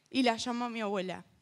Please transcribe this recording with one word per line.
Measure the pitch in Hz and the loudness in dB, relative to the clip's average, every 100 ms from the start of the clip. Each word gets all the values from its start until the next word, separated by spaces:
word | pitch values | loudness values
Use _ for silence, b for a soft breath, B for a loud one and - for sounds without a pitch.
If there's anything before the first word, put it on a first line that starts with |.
| _ | _
y | 262 | 2
la | 240 226 | 4 2
llamó | 247 240 240 | -2 -2 -2
a | |
mi | 233 | -2
abuela. | 208 202 180 165 - _ | -2 0 -2 -6 -12 _